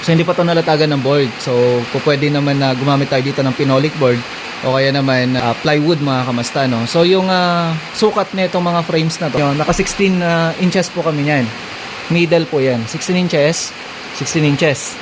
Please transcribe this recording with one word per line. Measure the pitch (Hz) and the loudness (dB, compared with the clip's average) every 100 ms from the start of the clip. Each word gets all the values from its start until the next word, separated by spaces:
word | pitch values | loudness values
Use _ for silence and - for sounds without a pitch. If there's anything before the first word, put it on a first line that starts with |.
So, | - | 2
hindi | 165 170 | 2 2
pa | 180 | 0
to | |
nalatagan | 170 170 160 151 151 | 2 2 2 2 2
ng | 143 | 2
board. | 131 143 131 - | 2 2 0 -4
So, | - 123 123 123 117 139 | -2 2 2 2 -2 -2
po, | |
pwede | - 143 147 | 0 2 2
naman | 143 143 139 | 0 0 2
na | 135 127 | 0 0
gumamit | 135 139 139 | 2 2 2
tayo | 135 | 0
dito | 131 143 | 0 0
ng | 135 123 | -2 0
pinolik | 139 135 151 151 | 2 2 2 2
board | 131 120 - - - - | 2 2 -2 -12 -12 -6
o | 131 131 | -2 2
kaya | 135 139 | 2 2
naman, | 135 131 123 127 | 2 2 2 0
ah, | 120 117 | 0 0
plywood, | 156 151 151 165 | 0 2 2 0
mga | 143 127 | 0 0
kamasta, | 123 120 117 151 131 | -2 -2 -2 -2 0
no? | 117 117 | 0 0
So, | 170 | 2
yung, | 170 190 185 | 4 4 2
ah, | 185 180 175 170 160 - | 0 2 0 -2 -4 -8
sukat | - 220 214 190 | 0 0 0 -4
nitong | 196 185 180 | -2 -2 0
mga | 175 170 165 | 0 0 0
frames | 165 160 - | 0 0 -2
na | 160 | -4
to, | 123 | 0
yun, | 143 143 | 0 0
naka | 156 - | 0 0
sixteen, | - - 196 185 | -2 0 0 2
ah, | 175 165 165 160 | 0 0 0 0
inches | 185 190 170 | 0 0 -2
po | 175 | -2
kami | 165 151 143 | -2 0 0
niyan. | 147 117 113 - - - - - | 0 0 -6 -12 -12 -12 -12 -2
Middle | 170 170 170 160 | 0 4 2 2
po | 151 | 0
yan. | 131 120 113 | 2 0 -4
Sixteen | 156 - 180 180 | -6 -2 0 2
inches, | 160 143 170 - - - - - - | 2 2 0 -6 -12 -14 -14 -14 -8
sixteen | 135 165 151 | -4 0 2
inches. | 143 160 131 - - | 2 2 0 -6 -12